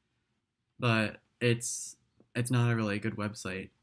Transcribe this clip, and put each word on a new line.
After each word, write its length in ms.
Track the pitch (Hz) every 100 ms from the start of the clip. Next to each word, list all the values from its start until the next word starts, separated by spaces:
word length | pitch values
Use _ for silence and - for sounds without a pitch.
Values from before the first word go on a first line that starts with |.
| _ _ _ _ _ _ _ -
but 380 | 120 110 107 - _ -
it's, 560 | 120 117 - - - - _ _ _ 123
it's 160 | 123
not 200 | 127 120
a 40 | 117
really 240 | 107 104
good 160 | 110 107
website. 540 | 104 104 95 95 95 _